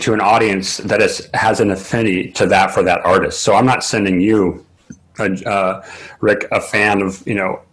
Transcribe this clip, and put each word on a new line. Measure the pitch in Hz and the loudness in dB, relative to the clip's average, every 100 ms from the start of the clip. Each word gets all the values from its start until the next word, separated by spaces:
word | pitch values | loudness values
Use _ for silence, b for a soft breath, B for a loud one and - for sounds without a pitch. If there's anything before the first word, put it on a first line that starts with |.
to | - | 0
an | 107 | 0
audience | 98 113 110 95 95 - | 2 4 2 0 -4 -8
that | - 104 | -2 2
is, | 101 - - - | 2 0 -6 -2
has | 110 104 | 0 2
an | 104 | 0
affinity | 95 - 117 110 92 87 | 0 -2 -2 0 -2 -4
to | - 95 | -2 2
that | 95 95 | 4 2
for | - | 2
that | 90 87 87 | 0 0 2
artist. | 95 78 - | 2 0 -4
So | - 101 | 2 2
I'm | 127 | 4
not | 123 | 0
sending | - 110 98 90 | -2 -2 0 2
you, | 101 107 90 80 - _ _ - _ - | 2 2 2 -2 -14 _ _ -20 _ -6
uh, | 104 95 113 | -4 -4 -2
uh, | 101 95 95 B B B B | -2 0 -4 B B B B
Rick, | 107 104 - | 0 0 0
a | 113 | -4
fan | - 110 104 98 | -2 0 2 2
of, | 95 95 - | -2 -6 -6
you | 101 | -4
know, | 92 - _ | -4 -6 _